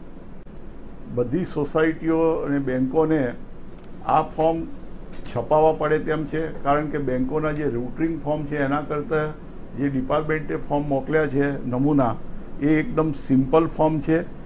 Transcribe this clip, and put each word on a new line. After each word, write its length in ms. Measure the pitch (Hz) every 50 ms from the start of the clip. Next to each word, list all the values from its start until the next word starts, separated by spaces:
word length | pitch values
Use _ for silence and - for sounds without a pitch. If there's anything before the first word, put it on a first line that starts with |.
| - - - - - - - - - - - - - - - - - - - - - - -
બધી 300 | 123 120 117 127 180 180
સોસાયટીઓ 840 | - - 151 147 143 - 160 160 160 160 - 160 160 160 160 165 160
અને 280 | 160 - - 143 143 143
બેંકોને 720 | 139 127 127 127 131 131 139 160 156 156 160 151 131 120 123 - - - - - - - - - - - - - -
આ 160 | 113 127 156 156
ફોર્મ 440 | - - - 156 160 165 165 160 - - - - - - - - - - - - - -
છપાવવા 360 | 120 120 - 151 156 156 160 151
પડે 260 | 156 156 147 156 151
તેમ 260 | - - 156 156 151
છે, 380 | 139 151 156 160 156 147 - -
કારણ 280 | 139 143 147 151 147
કે 80 | 156 147
બેંકોના 540 | 143 131 127 127 127 127 147 156 156 156 147
જે 120 | 147 156
રૂટિન 540 | 139 117 117 123 131 - - 156 165 165 143
ફોર્મ 280 | 139 143 151 151 147
છે, 120 | 139 147 147
એના 240 | 139 135 143 151 147
કરતાં 520 | - 156 147 143 - 160 156 151 151 151 - - - - - - - - 117
જે 100 | 139 143
ડિપાર્ટમેન્ટે 680 | 139 131 127 - 147 151 156 151 156 156 147 139 156
ફોર્મ 320 | 151 - - 147 143 147 147
મોકલ્યા 380 | 139 135 131 135 151 160 156
છે 400 | 143 127 143 139 143 139 127 117
નમૂના, 500 | 131 120 127 139 147 151 139 127 117 107 - - - - - - - - -
એ 60 | 139
એકદમ 460 | 147 156 156 151 123 117 156 160 160 139
સિમ્પલ 540 | - - - 135 131 135 131 156 160 165
ફોર્મ 340 | 160 - - 151 156 156 151
છે 200 | - 156 160 165 - - - - -